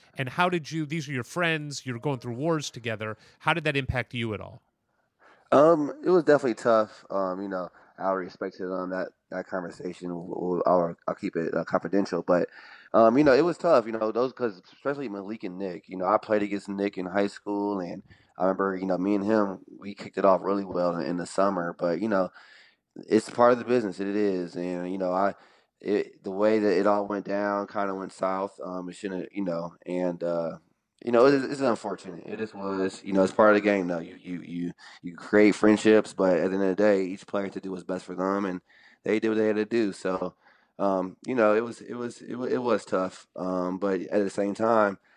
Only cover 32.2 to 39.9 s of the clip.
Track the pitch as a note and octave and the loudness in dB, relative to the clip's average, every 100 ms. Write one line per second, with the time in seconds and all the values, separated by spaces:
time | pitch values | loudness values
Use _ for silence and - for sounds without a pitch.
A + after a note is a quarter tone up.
32.2 | - - A2 G2 G2 G2 F#2+ - G2+ F#2+ | -12 -10 -10 -8 -6 -2 -4 -4 -2 2
33.2 | F#2+ - G#2+ G#2 G#2 G2+ F2+ E2+ E2+ F2+ | 2 6 6 6 4 2 0 -4 -8 -14
34.2 | F2+ F2 D#2+ E2+ F2 - - - F2+ E2+ | -12 -12 -8 -8 -8 -8 -18 -18 -16 -14
35.2 | - G#2 G#2+ F#2 G#2+ G#2 A2 A2 - - | 2 6 6 6 6 6 6 6 4 2
36.2 | F#2+ F2 F#2 F#2+ G2 F#2 G#2+ G2 F#2 G2 | 2 4 2 0 0 2 4 4 0 -8
37.2 | - G2+ G2 F#2+ F#2+ F#2 E2+ F#2 - F2+ | -8 -6 -6 -8 -10 -10 -6 -8 -8 -4
38.2 | F#2+ G2 G2 F2+ - _ _ _ - G#2+ | -2 0 -2 -6 -12 _ _ _ -2 0
39.2 | A2 A2 A2 G#2+ G#2+ A#2 G#2 | 0 2 0 0 0 0 0